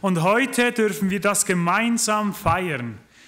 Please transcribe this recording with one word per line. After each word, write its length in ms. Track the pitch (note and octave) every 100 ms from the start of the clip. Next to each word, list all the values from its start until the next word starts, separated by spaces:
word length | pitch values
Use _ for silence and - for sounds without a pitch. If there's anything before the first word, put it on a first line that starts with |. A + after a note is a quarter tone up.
Und 200 | G3 F3
heute 520 | F3 A3+ C4 A#3+ A#3+
dürfen 380 | A#3 G#3+ G#3 F#3+
wir 100 | G3
das 240 | G3+ F#3+ -
gemeinsam 880 | F3+ E3+ G3 A#3 A#3 - G#3+ G#3
feiern. 640 | - F3 F3 F3+ C#3 A#2 G#2 - -